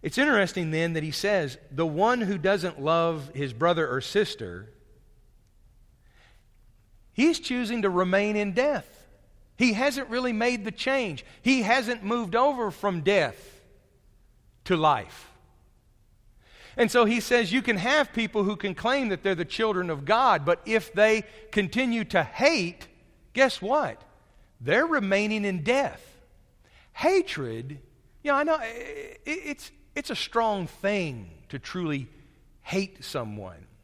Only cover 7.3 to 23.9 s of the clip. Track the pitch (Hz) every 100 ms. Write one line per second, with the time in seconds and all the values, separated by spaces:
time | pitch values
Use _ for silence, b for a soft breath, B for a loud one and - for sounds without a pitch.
7.3 | 330 - 247 226 233 202 180 185 190 208
8.3 | 214 202 190 277 254 - - - - _
9.3 | - - _ 247 214 277 277 254 233 254
10.3 | 220 240 247 202 - - 269 220 139 -
11.3 | B 226 262 208 254 226 240 190 240 214
12.3 | 226 277 262 220 - 208 175 151 202 139
13.3 | - - - _ - _ _ _ _ _
14.3 | _ _ _ - 175 156 127 101 - -
15.3 | - _ _ _ _ _ _ _ _ _
16.3 | - B B B B 226 247 220 233 -
17.3 | 240 196 240 254 208 208 302 277 - 226
18.3 | 214 196 208 196 180 226 277 247 185 196
19.3 | 175 170 - 220 185 180 151 139 220 262
20.3 | 175 139 175 - 220 220 190 214 220 208
21.3 | B B 208 190 233 262 233 214 190 151
22.3 | - 277 311 175 175 - _ _ _ _
23.3 | 240 262 - 196 285 156